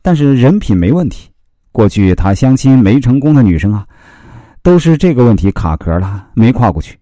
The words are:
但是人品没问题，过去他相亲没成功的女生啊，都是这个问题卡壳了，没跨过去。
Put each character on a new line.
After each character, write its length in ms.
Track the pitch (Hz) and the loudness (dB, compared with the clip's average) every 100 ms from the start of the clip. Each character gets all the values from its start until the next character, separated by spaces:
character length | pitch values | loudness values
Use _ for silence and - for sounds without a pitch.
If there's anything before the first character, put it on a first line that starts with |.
但 140 | 185 | -2
是 200 | 160 143 | 0 0
人 220 | 135 127 202 | 2 2 0
品 180 | - | -2
没 160 | 95 85 | -2 0
问 160 | 165 160 | -2 -4
题， 220 | - - _ _ _ _ | -8 -20 _ _ _ _
过 160 | - 104 | -2 0
去 280 | 101 95 | 2 0
他 180 | 90 98 | 0 -2
相 240 | 98 131 131 | 0 0 0
亲 180 | 135 | 2
没 240 | 131 98 131 | 2 4 2
成 200 | 120 135 | 0 0
功 140 | 147 | 2
的 100 | 147 | 2
女 160 | 107 82 | 2 0
生 120 | 98 | -2
啊， 140 | 104 - _ - - - - - - | -6 -10 _ -20 -20 -20 -20 -20 -6
都 160 | 180 180 | 0 2
是 180 | 165 156 | 2 0
这 160 | 180 | 0
个 100 | 127 | 2
问 120 | 120 | 2
题 160 | 98 95 | 2 -2
卡 260 | - 92 78 | -4 -6 -4
壳 220 | 87 82 | -4 -4
了， 280 | 95 98 - | -4 -8 -8
没 180 | - 113 | 0 0
跨 200 | 127 113 | 2 -2
过 100 | - | -2
去。 160 | - - | -10 -18